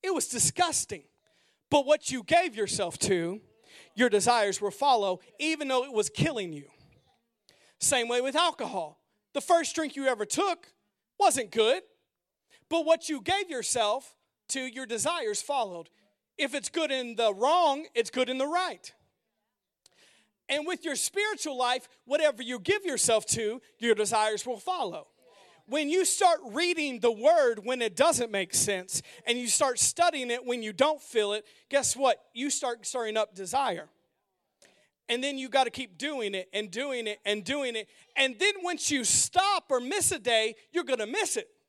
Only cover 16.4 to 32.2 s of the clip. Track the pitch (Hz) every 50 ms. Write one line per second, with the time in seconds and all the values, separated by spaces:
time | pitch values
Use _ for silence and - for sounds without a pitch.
16.4 | 302 262 247 285 214 - - 339 320 294 277 262 247 240 233 202 233 214 196 190
17.4 | 226 277 320 359 349 302 269 285 320 - _ 233 226 - - 254 254 233 254 262
18.4 | 269 294 330 349 370 349 220 - - - _ _ _ _ _ _ _ _ _ _
19.4 | _ _ _ _ _ _ _ _ _ _ _ _ _ _ _ _ _ _ _ _
20.4 | _ - 269 302 302 339 359 - - 311 277 226 - - _ 392 415 427 427 -
21.4 | - 311 269 247 254 240 254 262 - - _ _ _ 233 277 311 311 302 254 214
22.4 | 247 226 254 233 180 - 392 427 392 349 269 220 - - 226 214 - - - 226
23.4 | 220 208 233 262 _ _ _ _ 226 233 220 202 214 190 226 214 214 220 220 208
24.4 | - 247 247 202 - - - 349 262 190 160 147 - _ _ _ _ _ _ -
25.4 | - - - _ _ - 233 311 302 285 320 370 370 - - - 415 359 339 311
26.4 | 370 240 202 277 349 349 349 330 294 285 254 226 190 240 226 208 226 294 339 330
27.4 | 285 240 226 214 196 233 254 254 233 220 175 - 269 339 311 226 247 226 208 196
28.4 | 185 - - - - 208 202 185 180 - - - - - - - _ 220 240 247
29.4 | 247 233 - - 302 269 247 220 - - - - 339 349 320 285 254 240 233 247
30.4 | 247 247 240 247 220 214 202 170 262 302 311 285 - - - 226 208 202 208 214
31.4 | 208 - - _ _ _ 269 277 254 - - 247 277 262 220 -